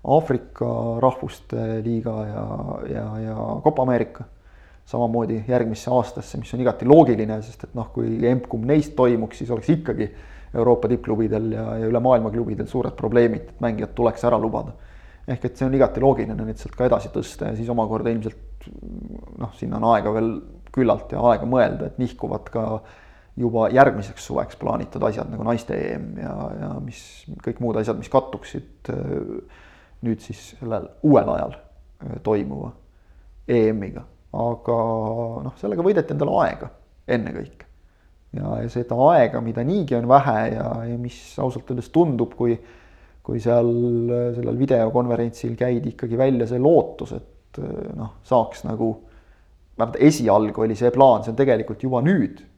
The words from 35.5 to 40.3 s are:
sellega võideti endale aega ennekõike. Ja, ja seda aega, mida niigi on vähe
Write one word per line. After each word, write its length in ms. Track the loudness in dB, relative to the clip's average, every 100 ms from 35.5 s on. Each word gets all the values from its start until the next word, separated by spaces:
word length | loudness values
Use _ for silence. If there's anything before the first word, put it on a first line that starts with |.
| -6
sellega 260 | -4 0 2
võideti 300 | 2 0 -2
endale 180 | 0 2
aega 260 | 0 -2 -12 -16 _ _ -2 -2
ennekõike. 540 | -2 -8 -12 -18 -20 _ _ _ _ _ _ -8
Ja, 220 | -6 -6 -4
ja 60 |
seda 260 | -6 -4 4 6
aega, 260 | 8 4 2
mida 200 | -4 -2
niigi 320 | 0 0 0 0
on 140 | 6
vähe 280 | 6 6